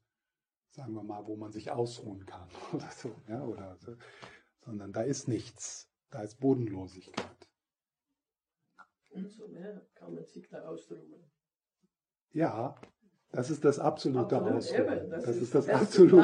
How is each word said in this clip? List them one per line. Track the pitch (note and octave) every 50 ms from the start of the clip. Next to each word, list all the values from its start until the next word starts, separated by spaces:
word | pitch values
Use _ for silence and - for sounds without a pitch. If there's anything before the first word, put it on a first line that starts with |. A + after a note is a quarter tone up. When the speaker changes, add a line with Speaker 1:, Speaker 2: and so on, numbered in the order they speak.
| _ _ _ _ _ _ _ _ _ _ _ _ _ _
Speaker 1:
sagen | _ - C3+ A#2 A2
wir | A2 G#2
mal, | G#2 G#2+ G#2 G2+
wo | A2 G#2+
man | G#2+ G#2+ G#2
sich | - G#2+ G2 -
ausruhen | A#2 A#2+ A#2+ A#2 - - - A2 G2 F#2+ F#2+
kann | - - F#2+ F#2 F2
<laughs> | - - - - -
oder | C#3+ - -
so, | - - - A#2+ G#2+ - - -
ja, | A2 C3+ C#3+
oder | B2 G#2 G2 G2 F#2+ F#2 F#2
so, | - - A#2 B2 - - - - - - - - _ _ _ _
sondern | _ - A2+ G#2 G2+ G2 G2
da | A2+
ist | A#2 C3+ C#3 - - -
nichts, | A#2+ G2 - - - - - - - - - _ _ _ _ _
da | - A2+
ist | G#2 G#2+ - _
Bodenlosigkeit. | C3+ C3+ C3 B2 A#2+ G#2+ G2 F#2+ F#2+ F#2 - F#2 - - - - - - - _ - _ _ _ _ _ _ _ _ _ _ _ _ _ _ _ _ _ _ _ _ _ _ _ _ _ _ _ - _ _ _ _ _
Speaker 2:
Umso | - F#3 F#3+ G3+ - - - -
mehr | E3+ E3 F3+ G#3 G3+ F3+ - _ _
kann | - F3+ E3+ E3+
man | E3+ E3
sich | - - F#3 F#3 _
da | - - -
ausruhen. | D#3+ E3 E3 - _ E3+ E3 D3+ D#3 D#3 F3+ E3+ _ _ _ _ _ _ _ _ _ _ _ _ _ _ _ _ _ _ _ _ _
Speaker 1:
Ja, | _ D3+ E3 C3 A2 A2 A#2 D3 - - - - _ _ _ _ _ _ _ _
das | - C3 B2+ C3+
ist | D#3+ C3+ -
das | D3 C3+ -
absolute | - D3 D3 - - D#3 C3+ B2+ A#2 - C#3 B2
Speaker 2:
Absolut, | G#2 G3 - -
Speaker 1:
Ausruhen. | - - - A3+ - - - -
Speaker 2:
eben, | - -
das | E3 E3 -
Speaker 1:
Das | - A#2
Speaker 2:
ist | A#2+ B2
Speaker 1:
ist | A2+ -
das | D3 B2
Speaker 2:
der | - G#3 G#3+
beste | G#3+ G3+
Speaker 1:
absolute | - - F#3 D#3 - F3+